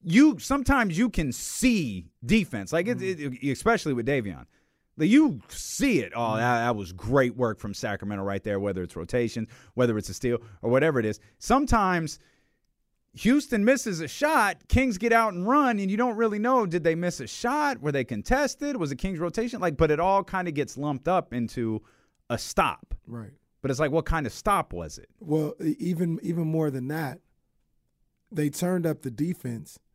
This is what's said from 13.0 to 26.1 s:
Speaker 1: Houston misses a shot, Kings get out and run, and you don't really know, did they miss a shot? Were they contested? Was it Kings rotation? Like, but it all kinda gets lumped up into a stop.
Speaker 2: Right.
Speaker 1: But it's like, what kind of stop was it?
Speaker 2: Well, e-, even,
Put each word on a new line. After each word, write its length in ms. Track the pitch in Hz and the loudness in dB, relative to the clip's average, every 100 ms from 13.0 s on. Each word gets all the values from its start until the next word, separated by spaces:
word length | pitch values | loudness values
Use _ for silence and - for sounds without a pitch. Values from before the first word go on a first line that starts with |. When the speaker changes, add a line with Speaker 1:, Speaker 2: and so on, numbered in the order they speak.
| _ | _
Speaker 1:
Houston 500 | - 208 285 - 226 | -2 4 4 2 2
misses 380 | 208 269 233 170 | 4 2 0 -4
a 60 | 160 | -6
shot, 580 | - 294 311 208 175 _ | -2 2 4 2 0 _
Kings 300 | 226 262 185 | 2 2 0
get 160 | 233 | 4
out 200 | 226 220 | 4 4
and 140 | 175 185 | 0 2
run, 320 | 277 269 214 | 4 4 2
and 100 | 196 | 0
you 60 | 208 | 2
don't 200 | 247 214 | 0 2
really 200 | 226 208 | 0 2
know, 280 | 226 262 202 | 2 2 2
did 180 | 170 | 2
they 120 | 160 165 | 2 2
miss 240 | 175 170 | -2 -4
a 60 | 120 | -10
shot? 540 | - 156 - 285 247 | -4 -2 0 0 -2
Were 100 | 147 | -2
they 100 | 143 | -2
contested? 720 | 127 110 98 254 294 - 285 262 | -2 -6 0 0 0 -2 -6 -4
Was 160 | 156 | -4
it 60 | 135 | -4
Kings 220 | 190 175 | -4 -4
rotation? 400 | 170 - 240 233 | -4 -4 -4 -2
Like, 160 | 175 147 | -2 2
but 120 | 160 | 2
it 100 | 151 | 4
all 200 | 180 196 | 4 2
kinda 280 | 190 190 180 | 0 -4 -4
gets 260 | 147 131 - | -4 -4 -4
lumped 300 | 147 139 - | -6 -4 0
up 260 | 180 - | 0 0
into 480 | 120 117 - 117 110 - _ _ _ _ | -4 -4 -4 -4 -4 -8 _ _ _ _
a 80 | 120 | -6
stop. 560 | - - 156 76 - - - | -2 0 0 -2 -10 -14 -12
Speaker 2:
Right. 240 | 117 107 - _ _ | -14 -14 -20 _ _
Speaker 1:
But 100 | 135 | -4
it's 80 | 127 | -2
like, 120 | 151 | 0
what 140 | 156 - | 0 0
kind 220 | 165 127 | -2 -2
of 60 | |
stop 380 | - - 196 151 | -4 0 0 0
was 240 | 87 80 - | -8 -10 -12
it? 100 | - _ | -20 _
Speaker 2:
Well, 340 | 175 156 151 - | -2 -2 -2 -4
e-, 120 | 160 - | -6 -4
even, 400 | 170 165 175 | -4 -2 -2